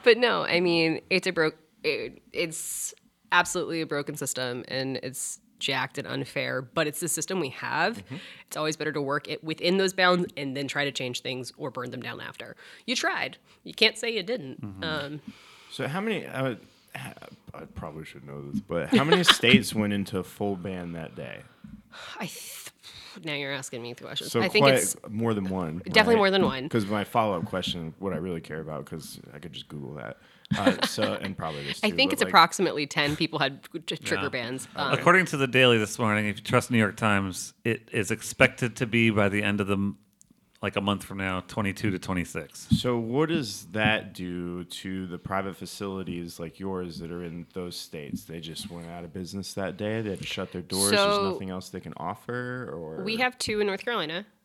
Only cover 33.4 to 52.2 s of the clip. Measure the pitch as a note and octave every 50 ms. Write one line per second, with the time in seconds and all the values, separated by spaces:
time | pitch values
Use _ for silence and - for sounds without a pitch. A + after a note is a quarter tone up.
33.4 | D3 C3+ C#3 C3+ - - _ E3+ D#3 - F#3 D#3 - - E3+ D3+ G2 - - C3
34.4 | A#2+ A#2 C3 C3 - - - - D3 C3+ B2+ C3 - E3+ F3 F#3 F3+ - - D3
35.4 | C3+ C3 A#2 C3 C3 B2 A#2+ A2+ G#2+ G2+ - - B2 A2 G#2 G#2+ G#2 G#2 G2+ G2+
36.4 | - - - B2 A#2 - B2+ A#2 A2 G2+ F#2 - A#2+ A2 G#2 G2 G2 F#2+ F#2 -
37.4 | - - - _ _ A#2 A#2 - - - - A#2+ G#2 F#2 A2+ G#2 - - - _
38.4 | C3 B2 - - - A#2+ G#2+ - C3 A#2 G2+ A#2 A#2 A2+ G#2+ G#2 G#2 G2+ F#2+ G#2
39.4 | G#2 G2+ G2+ G2+ G#2 F#2+ G2+ G2+ G2 G2+ G2+ - _ _ _ _ _ _ _ _
40.4 | _ _ _ _ - G2+ G2 G2+ G2+ G2+ G2+ F#2+ - - F#2+ G2 F#2+ F#2+ F#2 F#2
41.4 | - - - - G#2+ G2 F#2+ - - G#2+ F#2+ F2+ - - F#2+ F2+ E2+ - - -
42.4 | D2+ C#2+ - - - - - - - B2+ B2 A#2 A#2 A2+ A#2+ C#3 D#3 D3+ E3 E3
43.4 | C#3 G#2+ - - - E2+ F2 G#2+ G#2+ G#2+ G#2+ G#2+ - - F2 - F2+ F2+ F2 F2+
44.4 | F2 F2 F2 F2+ F2 - - - - F#2+ F#2 F#2+ F#2 F2+ E2+ F2 - - G2 F#2+
45.4 | F#2+ G2 F2+ - F#2 F2 - - G#2 G2 F#2+ F#2+ F#2 E2 F2+ F2 F2 E2+ - -
46.4 | E2+ E2 - - F#2+ G2 F#2+ F#2 F2+ F2+ E2 - E2+ E2 F2 F2 F2+ E2+ E2 F2
47.4 | E2+ - _ F#2 F2+ F2+ F2 - - - - E2 D2 C#2 - - - - D#2+ E2+
48.4 | D#2+ E2 D#2+ - - G2+ F2 E2+ E2+ E2 E2+ F2 E2+ E2+ D#2 F#2+ F#2 E2 F2+ G2
49.4 | F#2+ - - - G2 F2+ E2 F#2 G#2 G#2 A2 A2+ A2+ G#2+ F#2+ F2 D2+ - - -
50.4 | F#2+ F2+ - F2+ - - F#3 F#3+ G3 G3+ G#3 G#3 G3 G3+ G#3 G3+ G3 G3 F#3 C#3+
51.4 | G2+ F#2 F#2 F#2 F#2 - - F#2 F2 F2 - - - F2 G2+ -